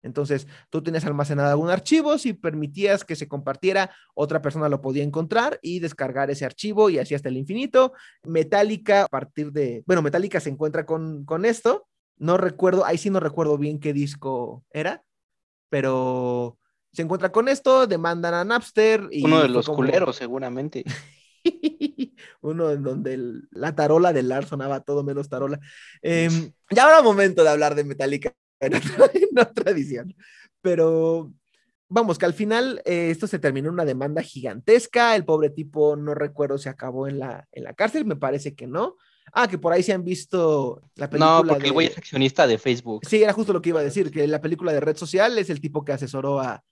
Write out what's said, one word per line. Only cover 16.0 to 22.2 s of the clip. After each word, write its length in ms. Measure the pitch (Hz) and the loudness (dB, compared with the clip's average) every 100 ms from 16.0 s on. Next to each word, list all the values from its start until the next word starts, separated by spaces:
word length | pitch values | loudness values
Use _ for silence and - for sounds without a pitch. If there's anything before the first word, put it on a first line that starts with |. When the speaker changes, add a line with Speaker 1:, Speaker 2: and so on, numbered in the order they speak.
| 127 127 123 123 120 _ _ _ _ | -2 -2 -2 -4 -6 _ _ _ _
Speaker 1:
se 100 | - | -8
encuentra 280 | 165 180 180 | -4 -2 0
con 180 | 202 254 | 2 2
esto, 380 | 277 262 262 247 | 0 4 4 4
demandan 480 | 170 170 170 170 | 0 -2 -2 -2
a 100 | 170 | -2
Napster 640 | 190 240 - - 220 220 196 | 0 -2 0 2 4 2 -2
y 140 | 151 | -2
Speaker 2:
Uno 120 | 147 160 | 4 4
de 60 | |
Speaker 1:
fue 60 | 139 | 4
Speaker 2:
los 160 | 123 120 | 2 0
Speaker 1:
como 100 | 147 | 0
Speaker 2:
culeros, 400 | 131 165 180 120 | 2 2 0 -4
seguramente. 680 | 123 131 131 123 147 131 - - - _ _ _ | -8 -8 -8 -8 -8 -8 -10 -12 -16 _ _ _
Speaker 1:
<laughs> 680 | 339 - 302 - 294 - 262 _ | -2 -2 -6 -4 -8 -6 -10 _